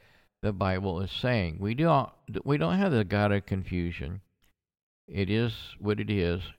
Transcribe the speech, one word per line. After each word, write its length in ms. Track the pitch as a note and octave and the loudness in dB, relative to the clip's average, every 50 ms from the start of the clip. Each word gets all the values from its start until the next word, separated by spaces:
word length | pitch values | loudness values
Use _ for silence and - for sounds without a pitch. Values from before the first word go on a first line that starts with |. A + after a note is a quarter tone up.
| - _ _ _ _ _ _ _ | -16 _ _ _ _ _ _ _
the 100 | - G#2 | -4 -2
Bible 480 | G2+ F#2 G2+ F#2+ F#2 F#2 G2+ F#2+ E2+ F2 | -2 0 0 0 0 0 0 -2 -2 -2
is 120 | G2 F#2 | -4 -6
saying. 460 | - - - B2 B2 A2+ F#2 E2+ D#2+ F2+ | -4 -2 0 0 2 2 0 -2 -2 -4
We 140 | G2 G#2 A#2 | -2 -2 0
don't, 360 | C3 D#3+ E3+ D3+ C#3 A#2+ - - _ _ - G2+ - - | 2 2 4 4 4 2 0 -6 _ _ -10 -8 -4 -2
we 140 | - D3 D3 | 0 0 2
don't 200 | D#3+ E3 F3+ F#3+ | 2 2 2 2
have 120 | G3+ F#3+ | 2 4
the 140 | C#3+ A2 G#2 | 4 2 2
God 260 | F2 G#2 G#2 G#2 G#2 | 2 2 2 4 4
of 160 | G2+ G2+ - | 2 2 0
confusion. 760 | - G2+ F#2+ F2 - F#2 F2+ E2+ F2 F2 - - C#2+ F#2+ G2 - _ _ _ _ _ _ _ _ _ _ _ _ _ _ _ _ | -2 -4 -4 -4 -2 -2 -2 -2 -2 -4 -6 -8 -8 -8 -10 -12 _ _ _ _ _ _ _ _ _ _ _ _ _ _ _ _
It 240 | - C#2+ F#2+ G2 F2+ | -8 -4 -2 0 2
is 220 | G#2 A2+ A#2+ A#2 A2+ - - - - - | 2 2 2 0 -2 -6 -12 -16 -12 -6
what 220 | G2+ G#2 G#2 G#2 | -2 -2 0 0
it 100 | G#2+ G#2 | 0 0
is, 300 | G#2+ G2+ F2+ F2 E2+ F#2 F2+ - - | 2 2 2 2 2 0 -4 -8 -12